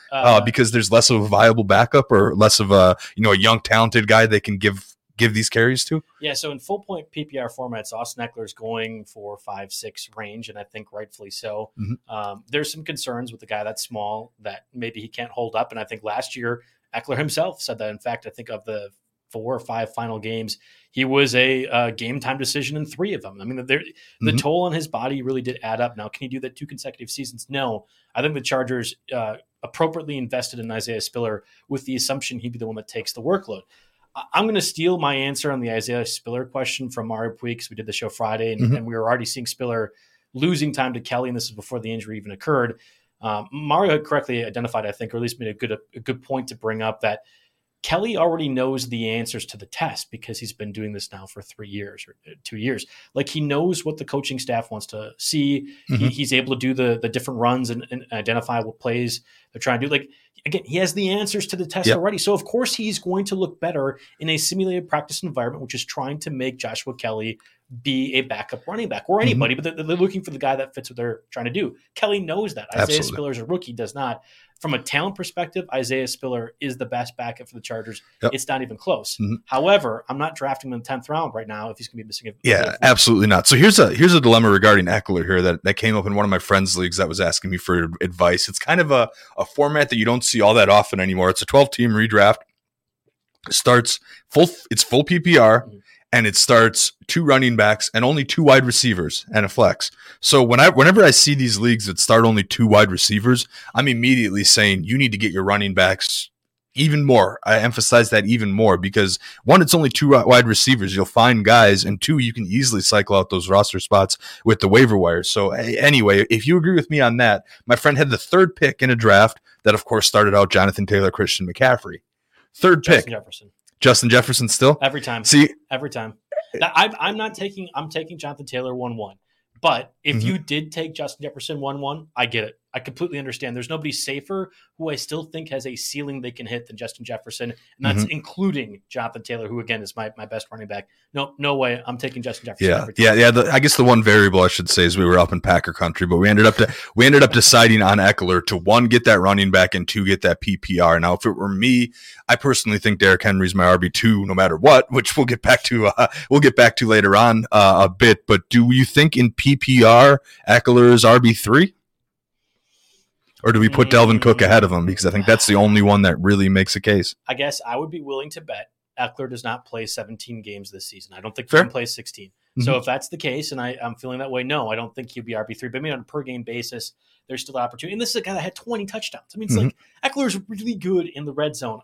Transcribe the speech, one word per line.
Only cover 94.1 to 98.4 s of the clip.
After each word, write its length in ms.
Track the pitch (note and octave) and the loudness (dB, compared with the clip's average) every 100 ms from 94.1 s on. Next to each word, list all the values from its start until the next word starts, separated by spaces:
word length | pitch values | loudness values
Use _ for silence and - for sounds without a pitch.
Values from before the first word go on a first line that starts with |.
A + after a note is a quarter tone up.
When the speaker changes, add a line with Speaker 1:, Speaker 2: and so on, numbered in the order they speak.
| - _ | -20 _
Speaker 1:
full, 180 | C#3+ E3+ - - | 2 2 0 -6
it's 120 | - | -4
full 220 | - B2+ | 0 0
P 140 | C#3+ F3 | 0 0
P 160 | F3 D#3 | 4 6
R, 300 | A2 A2+ A2+ | 6 4 0
Speaker 2:
Mm-hmm. 120 | G#2 _ _ _ | -14 _ _ _
Speaker 1:
and 140 | A#2+ G#2+ | 0 0
it 100 | - | 0
starts 560 | - A#2 A2+ - - - - | 4 4 4 2 -4 -6 -6
two 140 | E3 | -2
running 320 | D#3 C3 C3 A2+ | 2 2 2 2
backs 340 | G#2 G#2+ - | 2 0 -2
and 100 | A2+ | -2
only 200 | B2 D3+ | 0 0
two 180 | C3+ - | -2 2